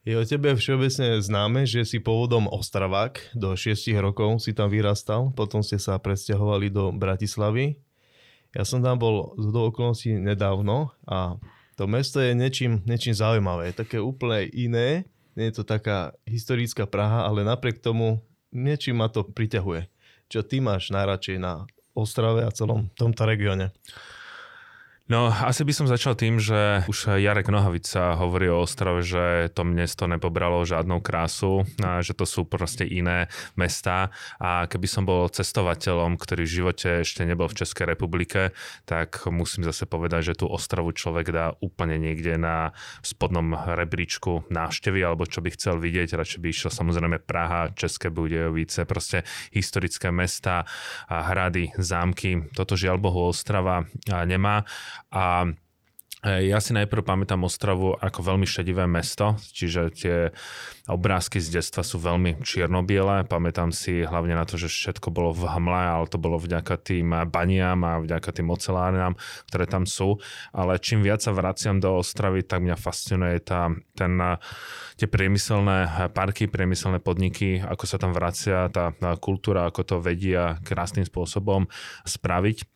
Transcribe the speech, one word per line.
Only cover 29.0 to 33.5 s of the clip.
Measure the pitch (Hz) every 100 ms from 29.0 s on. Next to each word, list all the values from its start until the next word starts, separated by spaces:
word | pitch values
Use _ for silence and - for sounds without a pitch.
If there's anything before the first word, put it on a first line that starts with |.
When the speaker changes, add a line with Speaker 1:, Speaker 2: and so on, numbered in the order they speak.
Speaker 2:
že | 87 90 87 87 85
to | -
mesto | 87 85 85 - 87
nepobralo | 85 87 85 87 87
žiadnou | 85 85 85 87
krásu | - 85 85 - 98 95 98 -
a | 95 90
že | 85 -
to |
sú | 92 - 85
proste | 82 85 - 87
iné | 90 87 87 85 - -